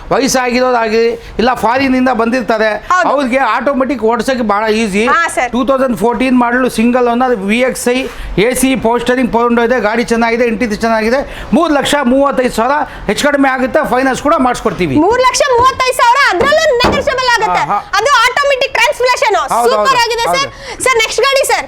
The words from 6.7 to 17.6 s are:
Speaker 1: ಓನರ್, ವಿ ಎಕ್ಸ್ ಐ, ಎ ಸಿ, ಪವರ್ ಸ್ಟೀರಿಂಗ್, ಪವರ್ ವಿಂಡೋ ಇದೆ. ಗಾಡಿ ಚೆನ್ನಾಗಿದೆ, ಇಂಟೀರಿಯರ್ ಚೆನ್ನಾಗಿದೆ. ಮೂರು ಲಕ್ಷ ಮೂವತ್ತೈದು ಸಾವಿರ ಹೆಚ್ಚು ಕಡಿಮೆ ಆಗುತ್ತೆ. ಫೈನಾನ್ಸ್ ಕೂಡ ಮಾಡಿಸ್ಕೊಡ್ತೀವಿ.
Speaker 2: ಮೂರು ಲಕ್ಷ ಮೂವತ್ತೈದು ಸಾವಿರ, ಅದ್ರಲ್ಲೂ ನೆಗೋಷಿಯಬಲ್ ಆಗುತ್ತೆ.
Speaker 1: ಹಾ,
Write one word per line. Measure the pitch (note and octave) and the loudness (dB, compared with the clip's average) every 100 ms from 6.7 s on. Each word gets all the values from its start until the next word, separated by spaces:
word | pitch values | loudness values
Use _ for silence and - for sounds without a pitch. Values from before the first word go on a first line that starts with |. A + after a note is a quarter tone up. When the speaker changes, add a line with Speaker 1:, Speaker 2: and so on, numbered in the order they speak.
| - A#3 B3 A#3+ | 0 0 2 2
Speaker 1:
ಓನರ್, | A#3+ B3+ A#3 | 0 0 0
ವಿ | G3 A3+ | -2 0
ಎಕ್ಸ್ | B3+ - - | 0 -2 -2
ಐ, | B3 C4 - - - | -2 -4 -8 -6 0
ಎ | G#3+ | 0
ಸಿ, | C4 C4+ B3+ | 2 0 0
ಪವರ್ | A3 A#3+ | 0 -2
ಸ್ಟೀರಿಂಗ್, | A#3 B3+ A#3+ | 0 0 0
ಪವರ್ | G#3+ A#3+ | 0 2
ವಿಂಡೋ | A#3 | 2
ಇದೆ. | A#3 B3+ | 2 0
ಗಾಡಿ | G#3 A3+ | 0 -2
ಚೆನ್ನಾಗಿದೆ, | A#3+ A#3 A#3 A3+ A#3+ | 0 0 0 0 0
ಇಂಟೀರಿಯರ್ | G#3+ A#3+ G#3 | 0 -4 -2
ಚೆನ್ನಾಗಿದೆ. | A3+ A3+ A3 C4 C4+ - - | 0 0 0 -2 -4 -8 -2
ಮೂರು | B3+ E4 | 0 2
ಲಕ್ಷ | C#4+ - D4 | 2 2 0
ಮೂವತ್ತೈದು | B3 C4+ C#4 A#3+ B3+ - | 2 2 2 0 -2 0
ಸಾವಿರ | A#3+ D4 C4+ - - | 0 0 -4 -8 -6
ಹೆಚ್ಚು | G#3+ D4 | -2 0
ಕಡಿಮೆ | C#4 C4+ | 2 0
ಆಗುತ್ತೆ. | C4 B3+ D#4 B3+ | 0 0 0 0
ಫೈನಾನ್ಸ್ | B3 C4+ B3+ | 0 0 -2
ಕೂಡ | C#4+ D#4+ | 0 0
ಮಾಡಿಸ್ಕೊಡ್ತೀವಿ. | B3+ A#3+ A3+ - F3 G3+ | 0 0 -4 -2 0 2
Speaker 2:
ಮೂರು | F4 A#4+ | 2 4
ಲಕ್ಷ | B4+ B4+ C#5+ A#4 | 2 2 0 2
ಮೂವತ್ತೈದು | C5 C5+ B4+ B4 | 2 2 -2 2
ಸಾವಿರ, | A#4+ B4 C5 F#4 | 2 4 2 2
ಅದ್ರಲ್ಲೂ | C#5 D#5 D#5+ A#4+ | 2 2 2 2
ನೆಗೋಷಿಯಬಲ್ | A#4+ D5 - B4+ B4+ | 0 0 -2 -2 0
ಆಗುತ್ತೆ. | A#4 G#4+ | 0 0
Speaker 1:
ಹಾ, | F4+ | -2